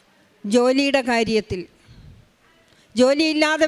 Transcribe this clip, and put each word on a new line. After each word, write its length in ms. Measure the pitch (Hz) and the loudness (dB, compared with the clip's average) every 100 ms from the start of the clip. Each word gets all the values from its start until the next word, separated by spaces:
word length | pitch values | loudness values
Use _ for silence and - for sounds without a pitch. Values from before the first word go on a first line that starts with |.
| _ _ _ _ 208 | _ _ _ _ -2
ജോലിയുടെ 480 | 240 247 262 277 277 247 | 2 2 2 0 0 -2
കാര്യത്തിൽ, 500 | 233 226 220 208 185 - _ _ - - - _ _ _ _ _ _ _ 220 | -2 0 -2 -4 -10 -12 _ _ -20 -20 -20 _ _ _ _ _ _ _ 0
ജോലിയില്ലാതെ 640 | 254 285 320 302 302 311 | 2 2 0 0 -2 0